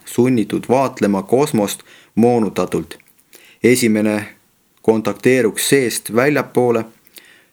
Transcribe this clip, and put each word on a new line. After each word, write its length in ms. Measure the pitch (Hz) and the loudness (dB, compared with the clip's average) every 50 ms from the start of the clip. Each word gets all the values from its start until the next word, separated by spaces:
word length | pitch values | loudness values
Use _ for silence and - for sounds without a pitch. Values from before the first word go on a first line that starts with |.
| - | -16
sunnitud 640 | - - - 120 127 131 117 101 - - 82 - - | -6 -2 0 0 2 2 0 -2 -2 -4 -6 -2 0
vaatlema 540 | 113 131 135 123 - - 107 101 101 95 95 | 0 0 0 -2 -2 -2 -2 0 0 -2 -2
kosmost 580 | - - 127 147 151 - 113 104 101 - - - - - - - _ _ | 0 0 0 0 0 0 0 -2 -2 -4 -8 -14 -20 -20 -20 -20 _ _
moonutatult. 840 | 104 113 120 123 117 110 95 - - 92 87 - 85 82 - - - _ _ _ _ _ _ - - - - _ _ - | 2 2 4 2 2 0 -2 -2 -4 -4 -4 -4 -6 -6 -8 -12 -20 _ _ _ _ _ _ -20 -20 -20 -20 _ _ 2
Esimene 520 | 113 127 123 127 113 107 107 107 107 107 104 101 - - _ _ _ _ _ _ _ _ _ - | 2 4 4 2 2 2 0 0 0 -2 -4 -6 -10 -14 _ _ _ _ _ _ _ _ _ 0
kontakteeruks 840 | - 110 113 110 104 101 - - 123 127 131 120 107 - - - - | 0 0 2 0 -4 -4 -2 0 2 2 2 2 0 -2 -2 0 0
seest 460 | 143 139 131 113 - - - - 104 | 2 2 2 0 -4 -6 -8 -4 -2
väljapoole 720 | 113 123 147 151 135 120 - - 135 123 123 117 113 110 110 - _ _ _ _ - - _ - _ _ _ | 0 0 2 0 0 -2 -2 -2 0 0 0 0 -2 -4 -8 -14 _ _ _ _ -20 -20 _ -20 _ _ _